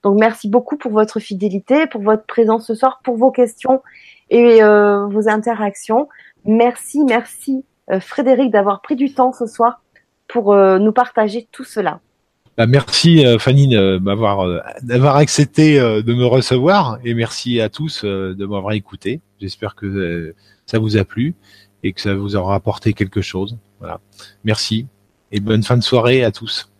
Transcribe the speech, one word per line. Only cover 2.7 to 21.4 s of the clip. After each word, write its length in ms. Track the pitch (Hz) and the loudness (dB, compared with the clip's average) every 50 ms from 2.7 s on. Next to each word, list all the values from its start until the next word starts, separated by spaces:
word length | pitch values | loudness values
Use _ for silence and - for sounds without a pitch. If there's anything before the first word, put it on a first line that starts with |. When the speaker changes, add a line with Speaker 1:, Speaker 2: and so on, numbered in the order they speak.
| 226 | -4
Speaker 1:
soir, 260 | 220 - 262 - _ _ | 0 0 -2 -2 _ _
pour 120 | - 240 | -6 -2
vos 140 | 220 240 262 | 2 2 2
questions 520 | 254 - 247 226 - _ - 262 269 262 _ - _ - _ - _ _ _ _ | 2 2 0 0 -2 _ -2 -2 -2 -2 _ -12 _ -20 _ -20 _ _ _ _
et, 320 | - 240 240 240 226 226 | 2 4 6 6 6 6
euh, 460 | 214 208 214 208 208 208 202 202 202 | 6 6 6 4 4 2 2 0 -2
vos 220 | 208 202 214 208 220 | -4 -4 -2 -2 0
interactions. 800 | 214 220 214 240 233 214 214 202 196 - - - 220 240 294 285 _ _ _ _ _ _ _ | -2 -2 -2 -4 -4 -4 -4 -6 -6 -8 -6 -2 -2 -2 -2 -4 _ _ _ _ _ _ _
Merci, 600 | 208 214 226 233 240 240 - - - - 285 302 | 0 2 4 2 2 0 -4 -16 -8 -2 0 0
merci, 600 | 262 220 240 240 - - - - - 269 262 262 _ _ _ _ - | 2 2 0 -2 -6 -20 -14 -8 -6 -6 -6 -8 _ _ _ _ -6
euh, 80 | - 190 | -6 -6
Frédéric 500 | - - - - 262 254 262 240 277 247 | -6 -8 -6 -2 2 2 2 2 2 2
d'avoir 320 | 214 208 196 202 196 196 | 2 2 2 0 -2 -4
pris 140 | - - 302 | -4 -8 -4
du 180 | 240 277 269 - | -2 -2 -4 0
temps 180 | - 254 254 | 0 0 0
ce 140 | 254 - 247 | 0 -4 -10
soir 360 | 220 - - 226 240 247 _ _ _ _ _ _ _ _ _ _ | -10 -4 -2 -2 -2 -2 _ _ _ _ _ _ _ _ _ _
pour, 260 | _ - 240 208 202 | _ -6 -2 2 4
euh, 280 | 202 202 196 190 190 190 | 4 4 4 4 4 2
nous 100 | 208 214 | 2 2
partager 560 | 214 247 247 - _ - 214 208 196 196 - _ | 2 0 -2 0 _ -2 -2 -2 -4 -8 -10 _
tout 100 | _ - | _ -18
cela. 380 | 262 - - 220 190 165 151 - _ _ _ _ _ _ _ _ _ _ _ | -18 -12 -8 -6 -6 -6 -8 -10 _ _ _ _ _ _ _ _ _ _ _
Speaker 2:
Bah, 100 | - 113 | -2 0
merci, 580 | 113 131 139 - - - - - 170 170 160 143 | 2 2 2 2 0 -4 2 4 6 6 6 6
euh, 140 | 123 117 110 | 6 4 4
Fanny, 380 | - 135 127 139 139 135 120 | 2 2 4 4 4 4 4
euh, 240 | 104 98 98 95 92 | 4 4 2 2 0
m'avoir, 400 | 92 98 101 107 113 101 101 98 | 0 -2 -2 0 0 0 0 0
euh, 200 | 92 90 87 82 - - - - | -2 -2 -4 -6 -8 -12 -18 -14
d'avoir 340 | 131 120 120 123 135 147 135 | -8 -2 0 2 2 4 4
accepté, 600 | 143 151 147 - - 143 - _ - 156 156 147 139 | 4 2 2 2 0 0 0 _ 2 4 4 4 4
euh, 240 | 123 113 110 107 | 2 2 0 0
de 100 | 110 117 | 0 -2
me 140 | 117 123 123 | 0 0 2
recevoir 720 | 120 120 131 123 - 131 127 131 165 196 208 165 127 110 107 123 | 2 2 2 2 2 0 2 2 2 2 2 0 -2 -4 -8 -6
et 100 | 120 117 | -6 -4
merci 460 | 117 113 113 - - - 123 120 117 | -4 -4 -6 -6 -10 -6 -4 -2 -2
à 80 | 110 104 | -2 -2
tous, 360 | _ - 151 160 - - - | _ -8 -10 -10 -8 -6 -6
euh, 300 | 101 98 95 95 92 92 | -6 -4 -4 -6 -8 -8
de 100 | 98 98 | -8 -8
m'avoir 280 | 98 104 98 92 104 | -6 -6 -6 -4 -4
écouté. 480 | 107 107 101 _ - - - 95 123 165 _ _ _ _ | -6 -6 -6 _ -20 -10 -8 -8 -8 -8 _ _ _ _
J'espère 360 | 104 98 - _ - 101 - | -14 -14 -12 _ -12 -12 -12
que, 100 | _ 104 | _ -12
euh, 480 | 98 98 98 92 85 85 85 82 80 80 _ _ _ _ _ _ | -8 -6 -6 -6 -6 -6 -8 -10 -12 -16 _ _ _ _ _ _
ça 140 | - - 113 | -6 -4 -2
vous 160 | 110 107 104 | -2 0 0
a 80 | 110 95 | -2 -2
plu 300 | _ - 107 123 156 175 _ | _ -4 -4 -4 -4 -6 _